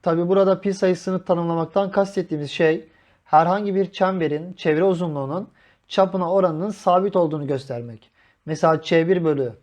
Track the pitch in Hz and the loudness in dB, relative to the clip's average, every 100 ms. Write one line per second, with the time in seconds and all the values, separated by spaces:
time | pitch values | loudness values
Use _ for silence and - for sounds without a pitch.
0 | 180 165 175 196 190 190 196 190 185 180 | 0 0 2 2 2 2 -2 0 0 0
1 | - 185 185 170 170 165 165 202 196 196 | -4 -6 -2 -2 0 -2 -2 -2 0 -2
2 | 196 196 170 156 143 - 165 165 - _ | -2 -4 -6 -6 -6 0 0 0 -6 _
3 | _ _ _ 156 165 196 202 190 190 - | _ _ _ 2 4 0 -2 -2 -2 0
4 | 190 190 151 147 170 185 175 156 190 175 | -2 0 -2 -4 -8 -4 0 2 2 0
5 | 175 143 135 175 220 _ _ _ _ - | -4 -6 -6 -8 -10 _ _ _ _ 0
6 | 190 190 170 196 185 156 202 208 190 180 | 0 0 0 2 2 0 -6 -2 2 2
7 | 196 185 165 156 143 135 - 120 120 113 | 2 0 0 -2 -4 -6 -6 -12 -10 -18
8 | _ _ _ _ - 156 165 160 160 165 | _ _ _ _ -10 0 2 2 2 2
9 | 165 180 165 139 127 107 | 4 2 2 0 -4 -8